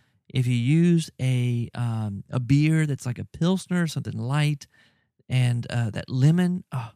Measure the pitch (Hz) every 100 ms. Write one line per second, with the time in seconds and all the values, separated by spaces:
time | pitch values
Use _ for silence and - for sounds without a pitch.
0 | _ _ - - 127 123 120 156 175 170
1 | 156 - 131 127 123 120 117 - 120 113
2 | 107 98 - 131 117 143 151 160 156 135
3 | 127 107 101 - 165 185 - 180 170 139
4 | 110 104 117 143 147 147 - _ _ _
5 | _ _ - 127 123 120 - 120 117 98
6 | - 127 139 170 180 180 - 135 113